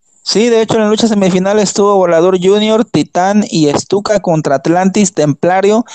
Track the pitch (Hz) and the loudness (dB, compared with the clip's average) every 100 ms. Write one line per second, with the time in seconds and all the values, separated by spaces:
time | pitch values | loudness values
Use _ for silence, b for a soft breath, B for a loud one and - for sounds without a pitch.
0 | _ _ - 185 240 226 220 226 214 214 | _ _ -6 -2 0 0 0 0 0 0
1 | 226 208 190 185 190 214 190 - 202 196 | 0 0 0 0 0 0 -2 0 0 2
2 | 175 165 180 185 185 208 214 220 240 160 | 2 2 2 2 0 0 0 -2 0 -2
3 | - 175 190 208 - 165 147 165 - 196 | -2 -2 0 0 0 0 0 -2 -2 -4
4 | 208 202 185 160 151 139 160 175 190 196 | -2 -2 0 -2 0 -2 0 0 0 0
5 | 196 - 147 135 170 185 196 220 - | -2 0 -2 0 0 0 0 0 -2